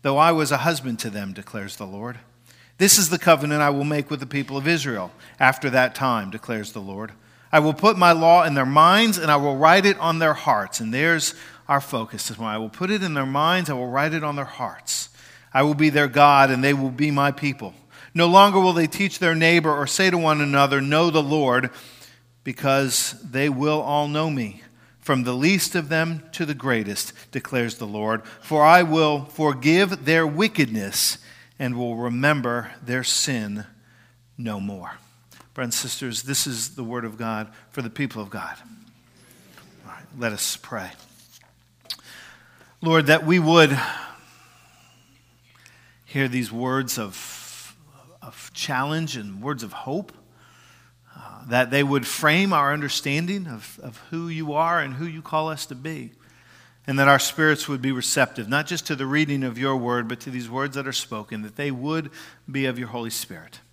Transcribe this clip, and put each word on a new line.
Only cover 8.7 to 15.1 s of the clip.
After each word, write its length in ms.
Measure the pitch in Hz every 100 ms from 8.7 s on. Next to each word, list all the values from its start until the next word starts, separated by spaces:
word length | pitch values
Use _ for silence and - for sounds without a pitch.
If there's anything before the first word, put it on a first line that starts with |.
| 143 160 202 226 180
and 100 | 160
I 80 | 147
will 200 | 143 135
write 300 | 156 185 196
it 120 | 196
on 220 | 165 160
their 140 | 160
hearts." 440 | 151 - 113 95 -
And 160 | 110
there's 400 | 123 160 165 - - - - -
our 140 | 139
focus 480 | - 127 113 104 -
this 100 | 110
morning. 160 | 113
"I 40 | 107
will 100 | 110
put 240 | - 185
it 100 | 208
in 120 | 185
their 120 | 147 135
minds, 440 | 139 156 180 165
I 20 |
will 160 | 131 123
write 260 | 127 151
it 80 | 160
on 140 | 151 143
their 80 |
hearts. 640 | 135 - 117 - - - -